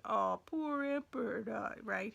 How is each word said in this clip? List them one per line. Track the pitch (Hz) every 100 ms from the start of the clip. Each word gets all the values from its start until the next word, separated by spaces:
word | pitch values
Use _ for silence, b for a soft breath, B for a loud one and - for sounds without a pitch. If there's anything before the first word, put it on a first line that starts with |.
Oh, | - 220 190 185
poor | - 320 302 285
Aunt | 277 285 285
Berta, | 262 233 214 220 226 202 -
right? | 220 190 196